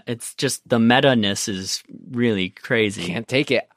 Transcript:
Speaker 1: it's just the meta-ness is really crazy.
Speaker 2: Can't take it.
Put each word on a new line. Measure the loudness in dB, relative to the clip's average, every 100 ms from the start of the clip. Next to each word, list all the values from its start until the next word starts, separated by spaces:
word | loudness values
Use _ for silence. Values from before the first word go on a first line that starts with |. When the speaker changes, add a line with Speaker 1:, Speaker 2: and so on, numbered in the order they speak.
| -4
Speaker 1:
it's | -10 -10 -4
just | -4 -4 -2
the | 2
meta-ness | 4 6 6 4 2 -2 -4
is | -6 -6 -8 -10 -20 -10
really | -2 0 0 -2
crazy. | -6 -4 0 0 -2 -8
Speaker 2:
Can't | -8 -4
take | -2 0
it. | -2 -2